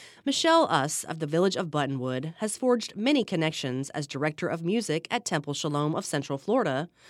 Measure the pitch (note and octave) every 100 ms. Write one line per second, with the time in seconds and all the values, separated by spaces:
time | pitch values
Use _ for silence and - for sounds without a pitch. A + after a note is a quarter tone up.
0 | - - - C#4 E4 E4 D#4 D#3 C#3+ -
1 | - D#3+ D#3 D#3+ G3 F#3 F3 D3 C3+ C3+
2 | B2+ B2+ D#3 E3+ G#3+ - B3+ A#3+ - G3
3 | A#3 D4 G#3+ F3 D#3+ D#3 C3+ B2+ C#3 -
4 | C#3+ C3+ D3+ D3+ - D#3+ E3 A3+ G#3+ D#3
5 | - A#3 - D#3+ D3 C#3 D#3+ C#3+ D3 D#3
6 | - D3 C#3 C#3 - B3 F#3 C3 E3+ _
7 | -